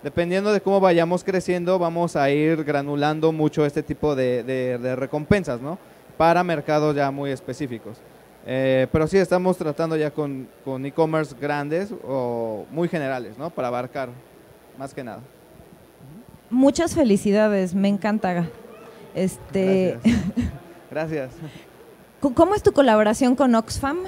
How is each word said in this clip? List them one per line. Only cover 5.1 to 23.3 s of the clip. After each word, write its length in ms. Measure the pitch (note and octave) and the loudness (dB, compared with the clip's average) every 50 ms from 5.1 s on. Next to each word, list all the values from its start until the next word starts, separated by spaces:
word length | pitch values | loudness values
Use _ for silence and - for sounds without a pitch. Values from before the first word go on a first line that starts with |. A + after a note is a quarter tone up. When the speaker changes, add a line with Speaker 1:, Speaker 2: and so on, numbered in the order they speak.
| - D3 D3+ - G#3 G3+ E3+ D3 B2 A#2 | -6 -6 -2 -2 -2 -2 -2 -4 -8 -8
Speaker 1:
¿no? 180 | C3 C#3+ F3+ - - - - - - - - | -8 -10 -10 -12 -14 -20 -20 -20 -20 -20 -2
Para 260 | - D#3+ E3 E3+ F3 F3+ | 2 2 4 4 2 0
mercados 520 | F3 E3 D3 C#3+ - D3+ D3+ D3+ D3+ D3 | 0 -2 -4 -2 -2 0 0 2 0 0
ya 140 | C#3+ C#3+ C#3 | 0 -2 -2
muy 200 | C3+ C#3+ C#3+ C#3 | -2 -4 -6 -6
específicos. 680 | C3 A#2+ - - B2 - D3+ B2+ B2 A2 - G#2 A#2+ - - - - - - - - - - | -6 -8 -8 -12 -8 -8 -8 -8 -8 -12 -12 -16 -18 -18 -20 -20 -20 -20 -20 -20 -20 -18 -10
Eh, 400 | - B2+ C3 C3 C3+ C3 C3 C3 B2 | -6 -2 0 2 2 4 4 2 2
pero 160 | - D#3 D#3 | 2 0 0
sí, 120 | D#3 F#3 G3 | 4 4 2
estamos 400 | F#3 E3+ F3+ F3+ F#3 F#3 F3+ - | 2 4 2 2 2 0 0 0
tratando 360 | F3 D#3 C#3+ - E3 D#3+ D#3+ | -2 -4 -2 -2 -2 -2 0
ya 140 | D#3 D3+ D3 | 0 -2 -2
con, 380 | C#3+ D#3 D3+ C#3+ C#3 C3 B2+ G#2+ - - - | -2 -4 -4 -4 -6 -8 -10 -14 -18 -12 -8
con 220 | C3+ C3+ B2+ C3+ | -8 -6 -6 -6
e-commerce 480 | C#3+ C#3 E3 D#3+ D#3 D#3+ D#3 D3+ C3+ C#3+ A#2 | -4 0 0 2 2 2 -2 -2 -4 -8 -8
grandes 540 | C3+ D3 D3 D3 C#3+ D3 D#3 F3 G3+ G3+ G#3+ - - | -4 -4 -2 -2 -2 -2 -2 -4 -4 -6 -10 -12 -8
o 580 | A#2+ C3+ C3+ B2 B2 A#2+ A#2 A2+ A2+ A2 G2+ - - | -6 -4 -4 -2 -2 -4 -4 -4 -4 -6 -8 -10 -8
muy 180 | - D#3 F3 E3 | -4 -4 -2 -2
generales, 480 | - D#3+ C#3+ C3+ C3+ B2+ A#2 G2+ G#2+ | -2 -4 -4 -4 -4 -6 -8 -12 -12
¿no? 140 | B2 D3 F3 | -10 -10 -10
Para 180 | - - B2+ A#2+ | -6 -4 -4 -4
abarcar 400 | B2 B2 B2 B2 - C#3+ C3 B2 B2 C3 - - - - - - - - - - - C3 | -4 -4 -6 -6 -8 -8 -8 -8 -10 -18 -20 -20 -20 -20 -20 -20 -20 -20 -20 -20 -16 -14
más 160 | C3+ C3+ - | -14 -12 -12
que 100 | D3 C3 | -12 -12
nada. 160 | A#2 G2+ - B2+ - - - - - - - - - - - - _ _ _ - C3+ D3+ G#3 - - - - _ - | -12 -12 -14 -16 -20 -20 -20 -20 -20 -20 -20 -20 -20 -20 -20 -20 _ _ _ -20 -20 -20 -20 -20 -20 -20 -20 _ -2
Speaker 2:
Muchas 460 | A3+ B3+ C4+ C#4+ C#4 - E4+ F4 - | 2 4 4 4 4 2 -2 0 2
felicidades, 800 | E4 D4 A3 G3 - - G#3+ G3 G#3+ G#3+ G#3+ G#3 G3 F#3 F3+ E3+ | 2 4 4 4 2 2 2 2 4 4 4 2 0 -2 -2 0
me 140 | G3 G3 G3+ | 0 2 2
encanta. 580 | G3+ G3 - G#3+ G#3 G#3+ - F#3 F3+ F3 E3+ D#3+ - - - - - - - - - - - - - | 0 0 -2 -2 -2 -2 -2 -2 -2 -2 -4 -4 -8 -16 -20 -20 -20 -20 -20 -20 -20 -20 -20 -10 -4
Este 840 | - F#3 F#3 - - - - - G3 F#3 F#3 F#3+ F#3+ F#3 F3 - A#2+ | -2 -2 -2 -4 -6 -16 -6 -2 0 2 2 2 2 2 0 -2 0
Speaker 1:
Gracias. 180 | - A3+ A#3+ A3 E3 F#3 - A#3 A#3+ - | 2 2 2 2 -2 -4 -4 -4 -6 -6
<laughs> 400 | - - - - - - - - | -6 -10 -18 -20 -20 -20 -20 -10
Gracias. 400 | B2 D3 D#3+ D#3 D#3+ D3+ C3 B2+ - - E3 C#3+ - - - - - - - - - - - - - - | -6 -6 -6 -4 -4 -6 -6 -8 -10 -14 -16 -16 -16 -18 -20 -20 -20 -20 -20 -20 -20 -20 -20 -20 -10 -2
Speaker 2:
¿Cómo, 140 | - C#4+ A#3+ | -2 0 4
cómo 200 | - E4 F4+ G#4 | 4 4 4 4
es 80 | G#4 | 2
tu 100 | - G#4 | 2 4
colaboración 640 | - - C#4 B3 G#3+ G#3+ G#3+ G#3 A3+ - C4+ B3 | 4 6 6 6 6 6 4 2 2 2 2 2